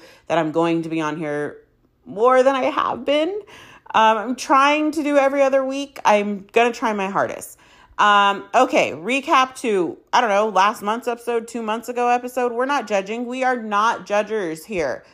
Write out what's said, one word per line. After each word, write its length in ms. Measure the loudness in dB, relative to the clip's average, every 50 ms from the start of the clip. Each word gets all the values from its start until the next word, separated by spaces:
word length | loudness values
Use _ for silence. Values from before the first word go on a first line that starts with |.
| -12 -20 -20 _ _ _
that 100 | -2 -2
I'm 120 | 0 0
going 320 | 0 0 0 0 0 -2 -2
to 60 | -4
be 120 | -6 -4
on 180 | -4 -4 -4 -6
here 400 | -6 -6 -6 -6 -6 -8 -10 -12 _ _ _ _ _ _ _ _ _
more 360 | -14 -4 0 2 4 4 6 4
than 120 | 4 2
I 100 | 2 -2
have 400 | -2 -2 -2 -2 -2 -4 -4 -2
been. 260 | 0 0 0 0 -2 -4 -8 -12 -14 -20 -20 -20 -20 -20 -20 _ -2 2
Um, 240 | 4 4 4 4 2
I'm 180 | -2 -6 -8
trying 560 | -8 -2 2 4 4 6 4 4 2 0 -2 -2
to 100 | -2 -2
do 160 | 2 2 4
every 240 | 4 2 2 2 2
other 220 | 2 2 0 0
week. 340 | 0 -4 -6 -8 -10 -12 -2 2
I'm 420 | 2 2 2 2 -2 -6 -8 -10 -2 2
gonna 200 | 2 2 2 0
try 200 | -2 -4 -2 -2
my 140 | -2 -4 -2
hardest. 500 | -2 -2 -2 -2 -4 -8 -14 -18 -20 _ _ _ _ _ _ _ -2 0
Um, 460 | 4 4 6 6 6 4 2 0 -6 0 2
okay, 380 | 2 2 4 4 0 0 0 -2
recap 640 | -6 -4 -4 -4 -4 0 2 2 2 2 2 -2 -8
to, 360 | -4 -2 0 0 0 -2 -4 -10 _ _ 0
I 80 | 0
don't 100 | 2 2
know, 180 | 2 2 0 2
last 340 | 2 2 2 2 2 -2 -4
month's 260 | -4 -4 -4 -4 -6
episode, 400 | -6 -6 -6 -4 -4 -4 -4 -6
two 140 | -10 -8 -6
months 260 | -6 -6 -6 -6 -8
ago 200 | -6 -2 0 0
episode. 440 | 0 0 -2 -4 -4 -4 -4 -2 -2
We're 140 | -2 -2
not 200 | -2 -2 -4 -2
judging. 400 | -2 -2 -4 -2 -4 -8 -8 -8
We 180 | -8 -6 -4 -2
are 120 | -2 -2
not 500 | -2 -4 -2 -2 0 0 0 0 -2 -6
judgers 580 | -2 -2 -2 -2 -2 -4 -4 -4 -4 -6 -8 -10
here. 400 | -8 -6 -4 -4 -4 -4 -6 -10 _